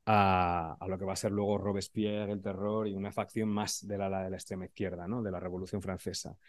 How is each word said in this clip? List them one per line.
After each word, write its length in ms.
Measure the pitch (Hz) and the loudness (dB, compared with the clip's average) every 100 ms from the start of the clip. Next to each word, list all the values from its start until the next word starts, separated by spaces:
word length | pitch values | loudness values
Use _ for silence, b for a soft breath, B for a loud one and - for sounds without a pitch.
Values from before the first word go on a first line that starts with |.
| - | 6
a, 680 | 107 98 92 87 87 80 - | 8 8 8 6 2 -2 -4
a 80 | 90 | -4
lo 100 | 92 | -2
que 60 | |
va 80 | 95 | -2
a 40 | 95 | -2
ser 140 | 107 | 0
luego 260 | 101 104 101 | 2 2 2
Robespierre, 760 | 101 98 - 110 104 104 101 | 2 -2 -2 -2 0 0 -2
el 100 | 101 | -4
terror 460 | 98 95 104 107 107 | -4 -2 0 0 0
y 60 | |
una 180 | 98 101 | -2 -4
facción 360 | 110 101 113 110 | -4 -2 -2 0
más 380 | 104 101 - 101 | 0 0 -4 -4
de 100 | 98 | -2
la, 120 | 98 | 0
la 160 | 95 | -2
de 60 | 95 | -2
la 60 | 92 | -6
extrema 280 | - 92 | -6 -8
izquierda, 420 | 90 - 95 87 87 | -8 -4 -4 -4 -4
¿no? 160 | 120 | -2
De 80 | 104 | -2
la 80 | 90 | -4
Revolución 420 | 90 90 92 101 | -4 -6 -4 -4
Francesa. 560 | 95 90 92 - - - | -4 -4 -4 -6 -8 -14